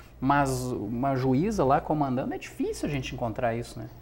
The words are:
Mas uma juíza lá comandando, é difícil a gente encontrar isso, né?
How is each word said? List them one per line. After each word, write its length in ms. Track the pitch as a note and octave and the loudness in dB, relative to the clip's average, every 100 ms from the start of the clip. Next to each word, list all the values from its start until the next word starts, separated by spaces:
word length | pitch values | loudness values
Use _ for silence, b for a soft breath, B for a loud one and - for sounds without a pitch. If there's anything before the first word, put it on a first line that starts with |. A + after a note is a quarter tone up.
| B - | B -4
Mas 300 | C3 C#3+ C#3 | 2 4 4
uma 640 | B2+ B2+ A#2+ G#2 A#2 C#3 | 0 -2 -4 -4 -2 0
juíza 500 | C3 C3 C3 G3 G3+ | 2 4 4 2 2
lá 160 | C3 D3 | 4 4
comandando, 540 | - D#3 C#3 B2+ A#3+ | 2 0 0 0 -2
é 40 | F#4+ | -6
difícil 500 | - - G4 G#4+ A#3+ | -8 -4 -4 -2 -2
a 20 | |
gente 240 | D3 C3 | -2 -4
encontrar 400 | C#3 A#2+ G#2 B2 | -4 -4 -2 -2
isso, 240 | A#2 A#2 - | -2 -6 -10
né? 100 | A#2+ - | -14 -10